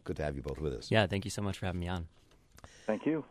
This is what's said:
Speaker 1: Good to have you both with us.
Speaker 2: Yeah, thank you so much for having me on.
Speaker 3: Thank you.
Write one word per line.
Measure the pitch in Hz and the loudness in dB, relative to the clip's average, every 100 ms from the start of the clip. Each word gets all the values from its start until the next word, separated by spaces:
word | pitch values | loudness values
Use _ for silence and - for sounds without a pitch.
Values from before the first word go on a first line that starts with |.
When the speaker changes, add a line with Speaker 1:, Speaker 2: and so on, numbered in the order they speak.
Speaker 1:
Good | - 82 | -6 -2
to | |
have | 73 | 0
you | 69 | -2
both | 82 76 | -4 -2
with | 76 | -2
us. | 58 - | -2 4
Speaker 2:
Yeah, | 110 92 | 4 6
thank | 98 98 | 2 -2
you | |
so | - | -2
much | 101 - | -2 -2
for | 95 | -2
having | 87 | -2
me | 87 | -2
on. | 90 85 - - - _ - - - - | -2 -6 -14 -20 -20 _ -20 -20 -8 -2
Speaker 3:
Thank | 107 | 0
you. | 147 156 - | 2 0 -2